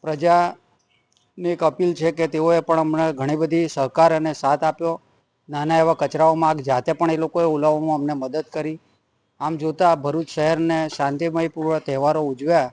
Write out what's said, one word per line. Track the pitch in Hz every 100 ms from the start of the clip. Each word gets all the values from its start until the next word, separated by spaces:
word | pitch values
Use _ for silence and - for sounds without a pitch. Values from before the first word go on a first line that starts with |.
પ્રજાની | 160 156 170 175 175 - _ _ _ _ _ _ _ - 175
એક | 170
અપીલ | 165 151 180
છે | 160 160
કે | 156 165
તેઓએ | 160 160 170
પણ | 160 165
અમને | 156 156 160
ઘણી | 139 135 151
બધી | 160 165 165
સહકાર | - 135 - 165
અને | 160 156
સાથ | 147 139 143
આપ્યો. | 160 156 165 165 _ _ _ _ _
નાના | 147 147 165
એવા | 160 156
કચરાઓમાં | 143 151 160 160 160
આગ | 156
જાતે | 135 127 127
પણ | 156 165
એ | 160
લોકોએ | 160 175 170
ઓલાવવામાં | 151 151 151 156 156
અમને | 143
મદદ | 143 131 143 156
કરી. | 156 156 160 _ _ _ _ _ _
આમ | 143 160
જોતાં | 156 151 180 165
ભરૂચ | 143 156 160
શહેરને | - 151 160 165 160 156
શાંતિમયપૂર્વક | - 139 143 170 165 165 160 160 156
તહેવારો | 151 135 139 156
ઉજવ્યા | 147 127 143 170 127